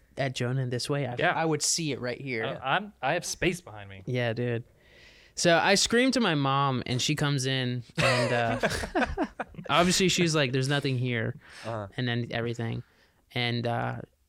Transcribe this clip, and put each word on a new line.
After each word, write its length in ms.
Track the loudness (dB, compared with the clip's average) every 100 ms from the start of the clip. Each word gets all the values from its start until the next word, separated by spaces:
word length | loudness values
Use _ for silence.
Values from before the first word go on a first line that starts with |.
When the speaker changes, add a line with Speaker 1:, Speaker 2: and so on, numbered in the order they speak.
| -10 -4
Speaker 1:
at 160 | -4
Jonah 280 | -2 -2 0
in 80 | -2
this 180 | -2 -2
way, 160 | -2 -2
I, 100 | 0
Speaker 2:
Yeah. 140 | 0 2
Speaker 1:
I 100 | 0
would 160 | 0
see 300 | 0 0 -2
it 100 | -2
right 180 | -4 -6
here? 380 | -4 -4 -4 -4
Speaker 2:
I, 140 | -2 -2
I'm, 160 | -2 -4
I 100 | -2
have 100 | -2 -2
space 360 | -2 -2 -2
behind 260 | -8 -16 -14
me. 100 | -12 -4
Speaker 1:
Yeah, 260 | -2 0
dude. 300 | 0 -2 -2 -6 _ -20 -20 -20 -20 -14 0
So 200 | 4 6
I 200 | 6 4
scream 340 | 4 4 4
to 80 | 4
my 140 | 2
mom, 480 | 2 2 2 2 0 -2
and 120 | -2
she 140 | 0 0
comes 300 | 2 0 0
in, 380 | -2 -2 -4 -6 0
and, 360 | 2 2 2
uh, 240 | 2 0 2 0 -2 -4 -2
Speaker 2:
<laughs> 320 | 0 -2 -4 -6
Speaker 1:
<laughs> 300 | -12 -10 0
obviously 400 | 4 4 4 4
she's 260 | 4 2 2
like, 160 | 2
"There's 160 | 0 0
nothing 300 | 0 0 0
here," 400 | 0 0 -2 -4 -12 -12
Speaker 3:
Uh-huh. 240 | -8 -6 -6 -4
Speaker 1:
and 120 | -2
then 200 | -2 -2
everything, 500 | -4 -4 -4 -4 -6 -10 _ _ _ _ -4
and, 300 | -2 0 -2
uh, 300 | -2 -2 -6 -10 _